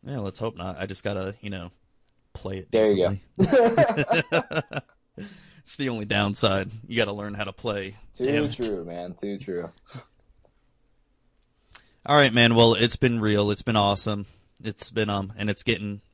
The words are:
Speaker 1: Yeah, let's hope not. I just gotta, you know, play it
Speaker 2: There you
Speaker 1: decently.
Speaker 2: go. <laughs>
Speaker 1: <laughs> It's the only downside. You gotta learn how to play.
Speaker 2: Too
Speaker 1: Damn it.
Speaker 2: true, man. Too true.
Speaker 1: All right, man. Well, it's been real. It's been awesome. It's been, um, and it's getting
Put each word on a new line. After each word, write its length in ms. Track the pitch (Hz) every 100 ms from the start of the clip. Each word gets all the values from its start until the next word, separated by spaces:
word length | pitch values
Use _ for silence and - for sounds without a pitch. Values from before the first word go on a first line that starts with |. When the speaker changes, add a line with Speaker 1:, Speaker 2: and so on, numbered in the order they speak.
Speaker 1:
Yeah, 140 | - 135
let's 200 | 101 -
hope 160 | 113 107
not. 200 | 90 82
I 80 | 98
just 180 | 95
gotta, 320 | - 101 95 104
you 100 | 107
know, 200 | 95 87 _ _ _ _ _ _
play 260 | - 101 95
it 120 | 90
Speaker 2:
There 140 | 113 107
you 280 | 98 87 98 - -
Speaker 1:
decently. 840 | - 269 233 233 226 202 143 170 -
Speaker 2:
go. 120 | 165 - 156 - 151
<laughs> 80 | - _ _ -
Speaker 1:
<laughs> 140 | 202 - - -
It's 160 | -
the 140 | - 135
only 160 | 117
downside. 680 | 104 101 101 101 110 98 95 110 -
You 100 | 117
gotta 160 | 107
learn 220 | 104 104
how 80 | 101
to 100 | 101
play. 440 | 95 117 101 95 98 -
Speaker 2:
Too 100 | -
Speaker 1:
Damn 200 | 127 147
it. 80 | 147
Speaker 2:
true, 320 | 113 117 98
man. 300 | 85 85 87
Too 220 | 87 101 98
true. 320 | - 90 85 - _ 127 - _ _ _ _ _ _ _ _ _ _ _ _ _ _ _ _ - _ _
Speaker 1:
All 100 | -
right, 180 | 147 139
man. 220 | 117 117
Well, 200 | 117 117
it's 200 | 113 117
been 240 | - 131 117
real. 320 | 107 104 104
It's 120 | 104
been 120 | -
awesome. 520 | 110 101 101 - 104 98 _ _ _
It's 300 | 110 98 -
been, 180 | 113 107
um, 220 | 101 98 107
and 140 | 104
it's 140 | 101
getting 380 | - 113 104 101 _